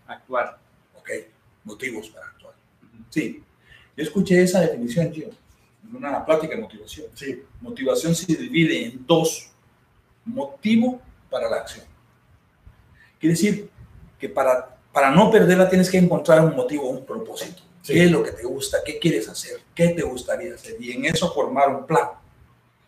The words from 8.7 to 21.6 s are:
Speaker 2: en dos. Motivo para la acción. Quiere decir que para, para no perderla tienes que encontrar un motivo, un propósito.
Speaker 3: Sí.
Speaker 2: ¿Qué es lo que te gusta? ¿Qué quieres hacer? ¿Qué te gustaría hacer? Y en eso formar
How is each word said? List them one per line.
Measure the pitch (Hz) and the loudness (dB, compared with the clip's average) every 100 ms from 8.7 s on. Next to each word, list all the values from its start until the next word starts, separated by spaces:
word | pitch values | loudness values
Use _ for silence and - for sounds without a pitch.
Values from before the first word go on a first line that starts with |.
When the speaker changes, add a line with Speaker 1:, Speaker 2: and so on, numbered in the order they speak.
| 131 117 | 0 -6
Speaker 2:
en | - - | -10 2
dos. | 165 - - - _ _ _ _ _ _ _ | 2 2 -4 -14 _ _ _ _ _ _ _
Motivo | - 262 285 - 214 226 254 254 - _ _ | -12 -10 -10 -6 0 2 2 -2 -12 _ _
para | - - | -6 -4
la | - | -4
acción. | - - - _ _ _ _ _ _ _ - _ _ _ _ _ | -8 -16 -20 _ _ _ _ _ _ _ -20 _ _ _ _ _
Quiere | 156 | 0
decir | 165 208 - - - - - - _ | 2 2 0 -6 -20 -20 -20 -20 _
que | 135 | -6
para, | - 131 127 - - _ | -2 2 0 -2 -16 _
para | 143 135 | 2 4
no | 156 220 | 6 6
perderla | 214 175 185 185 | 6 6 6 4
tienes | 185 180 | 4 4
que | 185 | 4
encontrar | 175 160 - 156 | 4 2 6 6
un | 160 | 6
motivo, | 131 123 147 127 | 2 -2 -4 -4
un | 131 | -8
propósito. | - 113 110 - - - _ _ | -10 -12 -10 -12 -14 -16 _ _
Speaker 3:
Sí. | - | 0
Speaker 2:
¿Qué | 160 | 4
es | 175 | 6
lo | 156 | 4
que | - | 0
te | - | -6
gusta? | - 139 - - | -8 -8 -4 -4
¿Qué | - 151 | -6 -2
quieres | 165 151 - | 0 0 -4
hacer? | - - - - | -10 -12 -14 -14
¿Qué | - 170 | 0 2
te | 170 | 2
gustaría | 139 127 - 131 120 | -4 -6 -6 -8 -8
hacer? | - - 113 | -12 -16 -14
Y | 120 | -10
en | 123 147 | -6 -2
eso | 165 175 | -2 -2
formar | 143 123 131 | -2 -2 2